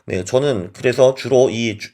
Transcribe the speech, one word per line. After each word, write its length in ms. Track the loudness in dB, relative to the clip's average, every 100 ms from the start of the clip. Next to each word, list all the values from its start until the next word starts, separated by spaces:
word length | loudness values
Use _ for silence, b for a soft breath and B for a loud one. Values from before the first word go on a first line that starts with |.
| -8
네, 160 | -6
저는 480 | -2 -2 0 -2 -6
그래서 400 | -4 -2 4 2
주로 380 | 2 0 2 2
이 260 | 0 -4 -6
주-, 140 | -6